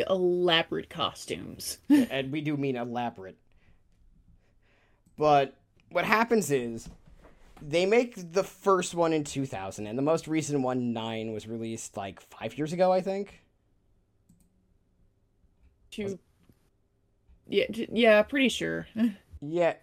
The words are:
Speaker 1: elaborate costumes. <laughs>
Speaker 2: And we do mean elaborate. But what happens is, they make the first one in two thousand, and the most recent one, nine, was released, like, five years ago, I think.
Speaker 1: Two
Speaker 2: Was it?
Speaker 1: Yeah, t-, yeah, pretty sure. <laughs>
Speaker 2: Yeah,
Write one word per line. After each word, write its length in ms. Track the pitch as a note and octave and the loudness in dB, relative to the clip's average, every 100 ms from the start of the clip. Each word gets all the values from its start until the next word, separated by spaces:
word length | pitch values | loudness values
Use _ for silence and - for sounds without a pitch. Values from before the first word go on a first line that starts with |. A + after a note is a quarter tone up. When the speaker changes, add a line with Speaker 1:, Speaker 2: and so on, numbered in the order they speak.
| - | 4
Speaker 1:
elaborate 800 | F#3+ F3+ F3+ F3+ E3 E3+ D#3+ - | 2 2 2 4 4 2 -4 -6
costumes. 880 | E3 A#2 - - E2 - D#2 - - | -4 -4 -6 -10 -10 -10 -12 -12 -6
<laughs> 60 | - | 4
Speaker 2:
And 420 | C#4+ A#3+ C3 C3+ | 4 4 -2 -4
we 100 | D3+ | -4
do 160 | D3 C#3+ | -2 -2
mean 180 | C#3 B2 | -2 -2
elaborate. 640 | A#2+ A#2+ A#2+ A#2 F#2+ F2 _ _ _ _ _ _ _ _ _ - _ _ _ _ _ _ _ - | -4 -4 -4 -6 -14 -18 _ _ _ _ _ _ _ _ _ -20 _ _ _ _ _ _ _ 0
But 380 | D3+ C#3+ C3+ - _ _ _ | 6 6 4 -4 _ _ _
what 160 | F3 F#3 | -2 2
happens 440 | G#3+ A#3 A3+ D3 | 2 4 2 2
is, 400 | C#3 A#2+ A2+ - - - - - - - - | 0 -2 -8 -12 -20 -20 -20 -20 -20 -20 -18
they 240 | D3+ E3 F#3+ | -2 0 4
make 460 | A#3 B3 G3 E3+ | 4 2 -4 -4
the 100 | F3 | -2
first 520 | F#3 - G3+ F#3 F3 E3+ | -2 -2 2 2 2 0
one 160 | E3 | 2
in 140 | D#3+ D3 | 0 -2
two 200 | C#3 C3 | -4 -6
thousand, 400 | G2+ F#2+ F#2 G#2+ | -6 -8 -8 -6
and 100 | A#2+ | -2
the 40 | |
most 280 | C#3+ D#3+ D3+ | 0 0 0
recent 320 | D#3 C#3+ C#3+ | -4 0 0
one, 320 | B2+ B2+ A#2+ | 0 0 -2
nine, 400 | A2+ A2+ A2+ A2 | -4 -4 -6 -6
was 120 | G#2+ G#2 | -8 -8
released, 520 | A2+ A2+ A2+ - - | -8 -8 -8 -10 -10
like, 240 | G2 F2+ | -10 -12
five 360 | - - A2+ C3+ | -20 -12 -10 -6
years 140 | D3+ | -4
ago, 180 | F3 F#3 | 2 2
I 80 | F#3 | 2
think. 420 | F#3 G3 G3+ - _ _ _ _ _ _ _ _ _ _ _ _ _ _ _ _ _ _ _ _ _ _ _ _ _ | 0 -4 -8 -14 _ _ _ _ _ _ _ _ _ _ _ _ _ _ _ _ _ _ _ _ _ _ _ _ _
Speaker 1:
Two 120 | - G3 | -8 -8
Speaker 2:
Was 80 | |
it? 60 | F#3 _ _ _ _ _ _ _ _ _ _ _ - - | -8 _ _ _ _ _ _ _ _ _ _ _ -20 -4
Speaker 1:
Yeah, 180 | G3+ - | 0 0
t-, 220 | G#3 - | -2 -4
yeah, 300 | G#3+ A#3 G#3+ | 4 6 6
pretty 260 | G#3+ C#4+ B3+ | 4 2 0
sure. 380 | - E3+ E3 E3 A3 | 0 -4 -6 -6 -2
<laughs> 20 | A#3 G3 _ - | -2 -2 _ -14
Speaker 2:
Yeah, 320 | D3 E3+ E3 - | -4 0 2 0